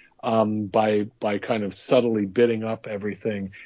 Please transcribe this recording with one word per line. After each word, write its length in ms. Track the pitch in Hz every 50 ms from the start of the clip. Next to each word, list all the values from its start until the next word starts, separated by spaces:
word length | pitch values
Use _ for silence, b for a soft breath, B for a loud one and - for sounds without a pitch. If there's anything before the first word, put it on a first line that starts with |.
| b b b _
um, 440 | - 120 113 113 107 107 107 107 104
by, 400 | 95 110 113 110 107 107 104 104 107 - _
by 180 | 113 104 104 101
kind 240 | - - 117 107
of 100 | 104 95
subtly 540 | - - - - 139 127 120 117 113 107 101
bidding 380 | 95 92 120 120 117 113 110 113
up 240 | 113 113 110 - 113
everything. 640 | 107 98 104 104 98 - - 113 104 98 98 95 B B B